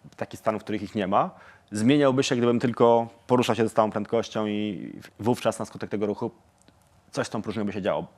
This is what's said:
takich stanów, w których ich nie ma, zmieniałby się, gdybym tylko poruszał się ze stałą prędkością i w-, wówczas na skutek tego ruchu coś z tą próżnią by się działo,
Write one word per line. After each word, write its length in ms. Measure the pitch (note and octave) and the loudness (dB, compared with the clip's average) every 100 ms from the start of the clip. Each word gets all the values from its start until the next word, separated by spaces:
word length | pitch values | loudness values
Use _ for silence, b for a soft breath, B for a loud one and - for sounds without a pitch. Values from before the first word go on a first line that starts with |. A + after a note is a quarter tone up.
| - - | -18 -12
takich 240 | - - | -12 -8
stanów, 220 | - G#2+ | -4 -4
w 20 | |
których 180 | - G#2+ | -4 -6
ich 120 | G2 | -6
nie 120 | G#2+ F#2 | -4 0
ma, 240 | G#2+ F3+ - B B B | 0 0 -4 B B B
zmieniałby 520 | G#2+ A2+ D3 C#3 C3 | -2 2 4 4 4
się, 140 | C3+ B2+ | 2 2
gdybym 240 | A#2+ A#2+ | 2 2
tylko 480 | C3 A2 A#2 A#2 A2+ - - | 0 4 6 6 2 -8 0
poruszał 300 | B2 A#2+ A2 | 2 4 2
się 60 | |
ze 60 | A2+ | 2
stałą 220 | - G#2+ | 2 2
prędkością 560 | G#2+ G#2 A#2 G#2+ A2+ G#2+ | 0 -2 -2 -2 -4 -2
i 460 | G#2 G#2 F#2 A#1+ - | -2 -4 -6 -10 -14
w-, 220 | - - | -18 -6
wówczas 340 | G#2 B2 A#2 - | -2 0 0 -2
na 60 | |
skutek 260 | G#2+ - G#2 | -6 -10 -8
tego 160 | G#2 G#2 | -4 -4
ruchu 240 | G2+ A#2 - _ _ _ _ _ _ _ | -4 -6 -10 _ _ _ _ _ _ _
coś 160 | - A#2+ | -8 -6
z 40 | |
tą 120 | A2+ | -6
próżnią 220 | A2+ G#2+ | -6 -6
by 80 | G#2 | -4
się 100 | G2 | -4
działo, 240 | F#2+ D2+ F2 | -2 -2 -4